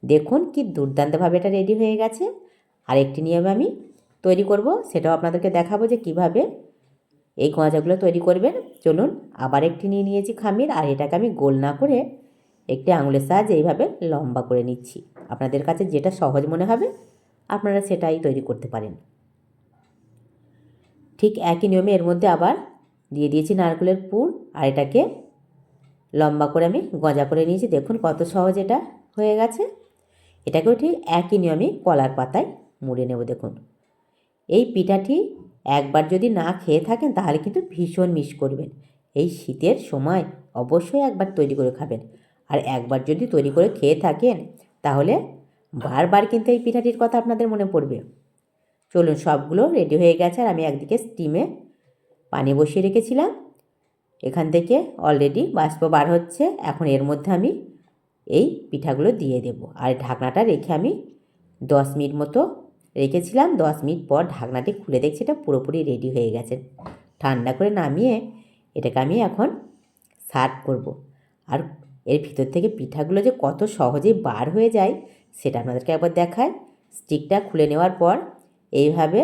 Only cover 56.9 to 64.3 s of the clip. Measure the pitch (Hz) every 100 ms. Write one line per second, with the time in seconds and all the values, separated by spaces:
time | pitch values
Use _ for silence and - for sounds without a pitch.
56.9 | 135 139 147 185 180 226 - - - _
57.9 | _ _ _ - 151 277 - - 143 147
58.9 | 131 170 233 135 123 120 101 - - 127
59.9 | 127 127 127 127 151 226 160 - 156 214
60.9 | 427 - - _ _ _ _ 135 143 139
61.9 | 139 143 147 147 226 339 - - _ _
62.9 | - 139 175 175 247 320 294 160 151 143
63.9 | 165 143 143 175